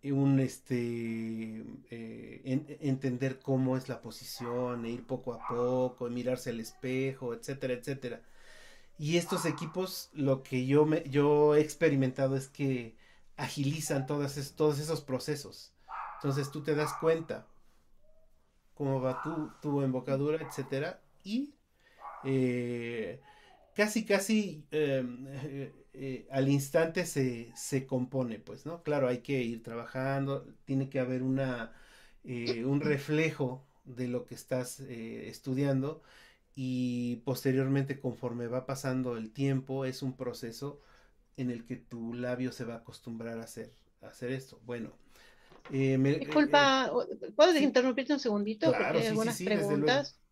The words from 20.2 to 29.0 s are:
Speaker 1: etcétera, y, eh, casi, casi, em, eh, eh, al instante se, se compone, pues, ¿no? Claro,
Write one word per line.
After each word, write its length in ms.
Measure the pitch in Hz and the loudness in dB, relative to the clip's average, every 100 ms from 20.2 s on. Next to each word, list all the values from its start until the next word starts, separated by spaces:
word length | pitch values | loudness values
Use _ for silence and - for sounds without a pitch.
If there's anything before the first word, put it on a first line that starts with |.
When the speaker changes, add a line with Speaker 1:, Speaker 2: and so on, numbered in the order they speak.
| 143 156 | 0 0
Speaker 1:
etcétera, 600 | 143 - 131 135 156 - _ _ | -4 -8 -4 -4 -4 -8 _ _
y, 300 | 190 226 285 - _ _ _ _ - - | -4 -4 -4 -10 _ _ _ _ -16 -10
eh, 1000 | 139 135 131 123 120 120 117 117 101 120 - - - - _ - | -2 2 2 0 -2 -4 -4 -6 -6 -8 -16 -20 -20 -20 _ 0
casi, 300 | 214 220 214 | 2 2 2
casi, 600 | 202 196 220 202 151 - | 2 4 2 2 -6 -6
em, 540 | 151 147 135 123 120 135 | 0 2 2 0 -6 -12
eh, 460 | 139 147 139 131 - - | -10 -8 -8 -10 -12 -20
eh, 340 | - 135 127 - | -12 -8 -8 -2
al 160 | 135 135 | 4 6
instante 580 | 143 139 170 165 165 170 | 6 6 4 4 2 -2
se, 460 | - 131 120 117 - | 2 0 0 -10 -12
se 300 | - 135 135 | -2 -2 0
compone, 540 | 131 123 135 123 107 | -2 0 0 -2 -4
pues, 260 | - 104 143 | -10 -14 -10
¿no? 160 | 170 | -8
Claro, 240 | 160 147 | -2 2